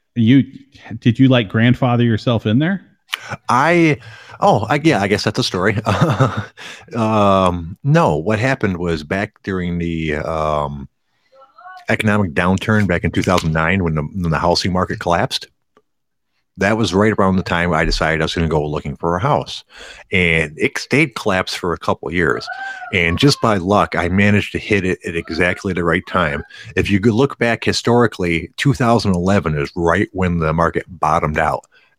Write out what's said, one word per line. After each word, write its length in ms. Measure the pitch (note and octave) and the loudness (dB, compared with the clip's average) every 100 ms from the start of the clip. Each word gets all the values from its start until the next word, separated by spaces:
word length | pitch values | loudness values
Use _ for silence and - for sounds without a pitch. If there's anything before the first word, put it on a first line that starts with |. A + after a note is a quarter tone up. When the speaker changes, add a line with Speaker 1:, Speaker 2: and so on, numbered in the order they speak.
| _ A#2+ | _ 0
Speaker 1:
you, 280 | A2+ C3+ - - - - - A2 | 4 4 4 -4 -20 -20 -16 -2
did 180 | B2 A2+ | 0 4
you, 120 | C3 | 4
like, 180 | B2 F#2+ | 4 2
grandfather 560 | A2+ A#2+ A#2+ B2+ A#2+ | 2 2 4 2 2
yourself 420 | A#2+ G#2+ C3 A2+ A2 | 2 0 0 0 2
in 140 | A#2 | 2
there? 260 | D#3+ G3 - _ - - - - - | 2 -2 -8 _ -12 -10 -10 -10 -2
Speaker 2:
I, 480 | A#2+ D#3 F3 D#3+ C#3 - - - - | 2 4 4 4 2 -6 -20 -16 -2
oh, 260 | G3+ B2+ - | 2 2 2
I, 100 | D3 | 2
yeah, 180 | D#3 G#2+ | 2 2
I 60 | G2 | 2
guess 160 | G2+ | 0
that's 160 | A2+ A#2 | 0 -2
a 40 | |
story. 340 | A#2+ F#2 G2 G2 | -2 0 0 0
<laughs> 1120 | - F#2+ D#3 A#2 B2+ A2 - - - - - A2+ | 0 2 2 2 0 -2 -10 -14 -18 -18 -10 -4
Um, 840 | A2 G#2+ G2+ F#2+ F#2 F2 E2 - | 0 2 4 4 4 0 -6 -6
no, 340 | C#3 D#3+ C#3+ D2+ | 2 4 4 2
what 220 | F2 A2 | 0 0
happened 380 | B2+ C3+ G2+ F2 | 0 0 -2 -2
was 260 | F2 D#2+ | -2 -4
back 380 | D2 F#2+ G#2 _ | -4 -4 -4 _
during 360 | - F#2 F2 F2 | -6 -4 -4 -4
the, 360 | E2+ E2 D#2+ D2 | -4 -4 -4 -4
um, 680 | D#2 D#2+ D#2 D2+ C#2+ C#2+ C2 _ _ _ _ _ - _ - - - | -4 -2 -2 -2 -4 -6 -14 _ _ _ _ _ -20 _ -20 -12 -6
economic 420 | A2 G#2+ G#2 F#2+ | -2 0 0 0
downturn 540 | E2 F2+ F#2+ - G#2+ F#2+ | 0 0 0 0 0 2
back 160 | F2 | 0
in 80 | E2+ | -2
two 120 | F#2+ | -2
thousand 280 | F2 F2+ E2 | 0 0 0
nine 320 | D#2+ D#2+ G2 | 0 0 0
when 120 | E2 D#2 | 0 -2
the, 80 | |
when 260 | D2 G2 E2+ | -6 -6 -2
the 80 | D2+ | 0
housing 340 | E2+ E2+ F#2+ | 0 0 0
market 280 | F2+ F2+ E2 | -2 -4 -4
collapsed, 480 | F2+ E2+ B2 - - _ _ _ _ _ _ _ _ _ _ - | -2 0 -2 -6 -10 _ _ _ _ _ _ _ _ _ _ -2
that 200 | G2 A2 | 0 2
was 160 | A2 | 0
right 200 | F#2+ G#2+ | 2 2
around 240 | G#2 F#2+ F#2 | 2 2 2
the 60 | |
time 300 | - F2 F2 | 0 0 0
I 100 | D#2+ | 0
decided 380 | E2 - D#2+ D#2+ | 0 0 0 0
I 40 | D#2 | -2
was 100 | F2 | -2
gonna 120 | D#2+ | 0
go 160 | D#2 D2+ | 0 -2
looking 300 | D2+ D2+ - | -6 -8 -6
for 200 | E2+ F2+ | -2 0
a 40 | |
house. 440 | C3+ A#2+ - - - - - - - | 0 0 -2 -12 -16 -20 -20 -20 -4
And 420 | F#2+ F2 D#2+ D#2 D#2+ | 0 2 2 -2 -2
it 200 | B2 - | -4 -4
stayed 380 | - C3+ D#3+ - | -2 0 0 -2
collapsed 420 | G#2+ F#2 - - | -2 -2 -2 -4
for 160 | F2+ | -4
a 60 | D#2+ | -4
couple 320 | - F#2 C#2+ | -4 -4 -4
years. 360 | E2+ D#2 A1 - - - - - | 0 0 0 -6 -12 -12 -14 -6
And 240 | F#2+ E2+ F2 | 0 0 2
just 240 | C#3+ - | 2 2
by 160 | A#2 G2+ | 0 0
luck, 380 | F2 G2+ D#2+ E2+ | 2 2 2 0
I 120 | F2 | 0
managed 440 | F#2+ G2+ G2+ - | 2 4 2 0
to 80 | - | -6
hit 260 | - G2+ F#2 | -2 -2 0
it 140 | F2 | -4
at 120 | G2 E2+ | -4 -8
exactly 580 | - D#2+ F2+ F#2 G2 | -6 -2 0 0 -4
the 100 | F2 | -2
right 220 | E2+ F2+ - | 0 -2 -2
time. 360 | F#2 D#2 D2 - - - - | -2 -2 -4 -10 -16 -8 -4
If 160 | F2+ | 0
you 80 | G2+ | 2
could 140 | A#2 | 2
look 260 | G#2+ C#3+ - | 2 0 0
back 240 | A#2+ A2+ | -2 -2
historically, 880 | - - - A#2+ A#2 - F2 E2 E2 - | -2 -2 2 2 2 0 -2 -2 -6 -2
two 180 | C#3+ B2+ | 0 2
thousand 400 | A#2+ A#2 G2+ F2+ | 2 2 2 0
eleven 420 | F2+ G2+ E2 D2+ | 2 0 0 -2
is 140 | C#2 F#2 | -4 -2
right 340 | E2 F2 G#2+ | 2 2 0
when 260 | F#2 F2+ E2+ | -2 -2 0
the 160 | D#2 | 0
market 320 | D#2+ E2 E2+ - | 2 0 0 -8
bottomed 520 | E2 D2+ D#2+ D#2 D#2+ | -4 0 0 0 0
out. 260 | D2+ C2 - _ _ | -2 -2 -10 _ _